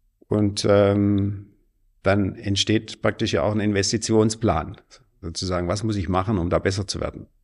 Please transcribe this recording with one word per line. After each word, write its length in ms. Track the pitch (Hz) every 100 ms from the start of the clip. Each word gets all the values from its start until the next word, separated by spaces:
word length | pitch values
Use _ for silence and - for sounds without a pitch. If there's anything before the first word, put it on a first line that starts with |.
| _ _ -
Und, 380 | 104 104 101 107
ähm, 760 | 101 101 101 101 101 101 98 - _ _ _ _ _
dann 320 | 98 101 95
entsteht 680 | - 104 98 - 107 110 -
praktisch 320 | 117 - 107
ja 100 | 101
auch 100 | 85
ein 80 | 107
Investitionsplan, 1160 | 104 98 95 113 - 110 107 - 110 80 73 - _ - _ _
sozusagen, 460 | 90 82 95 90 87
was 140 | 101
muss 140 | 110 104
ich 140 | 85
machen, 280 | 90 95 104
um 120 | 85
da 80 | 82
besser 280 | 98 98 98
zu 140 | -
werden. 260 | - - - _